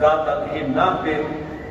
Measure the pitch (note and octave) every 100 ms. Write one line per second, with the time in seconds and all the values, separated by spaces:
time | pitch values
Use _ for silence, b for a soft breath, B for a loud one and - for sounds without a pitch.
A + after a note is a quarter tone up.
0 | D3+ D#3 D#3 D3 C#3+ D3+ C3+ D#3 F#3 -
1 | D#3 D3+ - - - - -